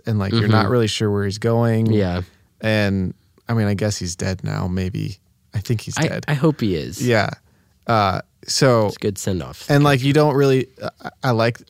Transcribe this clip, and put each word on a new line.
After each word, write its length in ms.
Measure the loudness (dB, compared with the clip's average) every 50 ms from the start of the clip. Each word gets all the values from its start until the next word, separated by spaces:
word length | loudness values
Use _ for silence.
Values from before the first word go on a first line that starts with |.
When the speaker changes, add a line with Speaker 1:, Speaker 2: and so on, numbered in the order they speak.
| -4
Speaker 1:
and, 140 | -4 -2 -2
like, 140 | -2 0 0
you're 160 | 0 2 4
not 140 | 4 4 4
Speaker 2:
Mm-hmm. 60 | 2 2
Speaker 1:
really 140 | 2 0 0
sure 220 | 0 -2 -2 -2
where 140 | 0 -2 -2
he's 140 | -4 -4 -2
going. 480 | -2 0 0 2 2 2 2 2 2
Speaker 2:
Yeah. 380 | 2 2 2 2 0 0 -2 -4 -8 _ _ _ _ _ -6
Speaker 1:
And, 540 | -2 0 2 2 2 2 0 0 -2 -4 -6 _ _ _ _ _ _ -4
I 60 | -2
mean, 140 | 0 0 0
I 80 | 0
guess 220 | 0 -2 -2 -2 -4
he's 200 | -6 -8 -8 -6
dead 260 | -6 -6 -6 -6 -6
now, 240 | -6 -6 -4 -4 -4
maybe. 520 | -2 -4 -4 -4 -4 -6 -6 -6 -8 -12 _ _ _ _ _ _ -10
I 60 | -8
think 200 | -4 -4 -4 -4
he's 180 | -6 -6 -4 -2
Speaker 2:
I, 100 | -2 -2
Speaker 1:
dead. 160 | -2 -4 -4 -4
Speaker 2:
I 60 | -2
hope 260 | 0 0 0 0 0
he 160 | -2 -2 -2
is. 260 | -2 -4 -6 -8 -4 0 2
Speaker 1:
Yeah. 220 | 2 2 2 0 -4 -10 _ _ _ _ _ _ _ _ _ 0
Uh, 320 | 2 4 4 2 0 -2 -6 _ _ _ -10 -6
so 400 | -2 2 4 4 4 4 2 0
Speaker 2:
It's 80 | -2 -4
a 20 |
good 180 | -4 -4 -4 -4
send-off. 480 | -4 -4 -4 -4 -6 -8 -12 -10 -2 2
Speaker 1:
and, 140 | 2 4 4
like, 180 | 4 4 2 2
you 80 | 2
don't 240 | 4 4 4 4 4
really, 320 | 2 2 2 2 2 0 -4 _ -12 -12 -12 -12 _
I, 80 | -14 -16 -10 _ -2
I 80 | 0
like, 300 | 2 2 2 0 0 -4 -8 -6